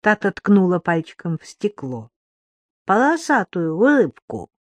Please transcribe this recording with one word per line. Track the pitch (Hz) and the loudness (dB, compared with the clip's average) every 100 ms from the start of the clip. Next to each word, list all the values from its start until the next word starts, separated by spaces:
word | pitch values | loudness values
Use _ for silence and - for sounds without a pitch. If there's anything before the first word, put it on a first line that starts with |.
Тата | 214 208 202 | 0 0 -2
ткнула | - - 202 185 175 | -4 2 2 4 0
пальчиком | - 165 160 - 175 160 | -2 -4 -4 -10 -8 -8
в | |
стекло. | - - 208 - 135 120 113 _ _ _ _ _ _ _ | -10 -6 -6 -6 -12 -12 -14 _ _ _ _ _ _ _
«Полосатую | - 202 277 330 330 269 185 180 165 | -2 0 2 -2 0 -2 -2 -4 -4
улыбку». | 160 254 285 165 - - 113 - _ | 2 2 4 2 -2 -14 -12 -12 _